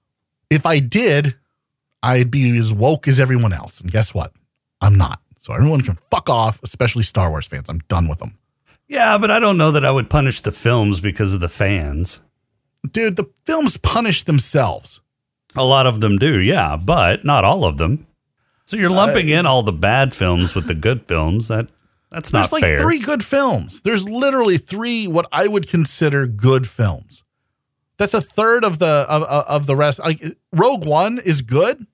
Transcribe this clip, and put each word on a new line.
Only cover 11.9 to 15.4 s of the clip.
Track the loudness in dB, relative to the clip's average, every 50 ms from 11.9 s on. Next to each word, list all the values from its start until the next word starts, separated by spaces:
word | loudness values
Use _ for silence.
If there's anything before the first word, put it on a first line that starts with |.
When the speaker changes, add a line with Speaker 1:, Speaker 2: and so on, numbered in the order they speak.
| -4 -4 -4 -6 -6 -10 _ _ _ _ _ _ _ _ _ _ _ _ -14 -8
Speaker 1:
Dude, | -4 -2 -2 -2 -2
the | -4 -6 -8 _ _ _
films | -4 -2 0 0 0 -2
punish | -2 -4 -2 -2 0 0 0 -2 -2 0
themselves. | 0 0 0 0 0 0 0 0 0 -4 -8 -14 -20 -20 -20 _ _ _ _ _ _ _ _